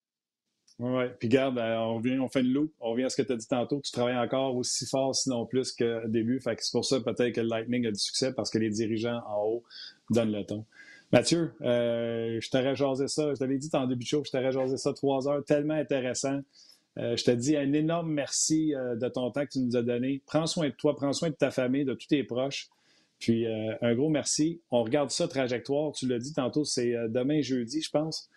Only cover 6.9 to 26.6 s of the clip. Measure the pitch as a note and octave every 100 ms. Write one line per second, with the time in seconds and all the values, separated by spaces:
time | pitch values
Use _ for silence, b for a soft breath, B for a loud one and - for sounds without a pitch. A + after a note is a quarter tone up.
6.9 | C3+ B2 A2 B2 A#2 A#2 A2+ A#2 B2 A#2
7.9 | G2+ - - C3 B2+ G#2 A2+ A2 G#2 A2
8.9 | A2+ A#2 A#2+ A#2 G#2 G#2+ A#2 B B B
9.9 | B - A2+ A2+ G#2 F#2+ G#2+ A2 B B
10.9 | B B B2 A#2 E3+ D#3+ - B2 A#2+ A#2+
11.9 | A#2 A#2 A2+ A#2 A2+ - C3 C3 C3 C#3
12.9 | C3 C3+ - D3+ C3 C3 C3+ D#3 D#3 B2+
13.9 | B2 A#2 D3+ C3+ C3 C3 C3+ C3 C3 C#3+
14.9 | - C3+ C3+ C3+ C#3+ C3+ D3 D3 D#3 C3
15.9 | C#3 B2 A#2 C3+ C#3 C#3 b b b b
16.9 | - A#2 A#2 - B2 C3 D3+ C#3 D3+ D#3
17.9 | E3+ E3 D3 B2+ - - D#3 D#3 C3+ B2
18.9 | A#2 B2 B2+ B2 C#3 C#3+ C3+ B2 A#2+ A#2
19.9 | A#2+ C3 C#3 - D3+ D#3+ F3+ D3 - D3+
20.9 | B2+ C#3 B2+ E3+ C3+ C#3 - B2+ C3+ C3+
21.9 | A2+ - D3 A#2+ A#2+ C#3 - - b b
22.9 | b b _ - A2+ A2+ A2 A2 G#2+ A#2+
23.9 | A#2 D#3 D3 - - D#3 E3+ - A#2+ A#2
24.9 | D3 C3+ - E3+ C3+ B2 A#2+ A#2 C#3 D3+
25.9 | - B2+ A#2+ C3 D#3 B2 D3+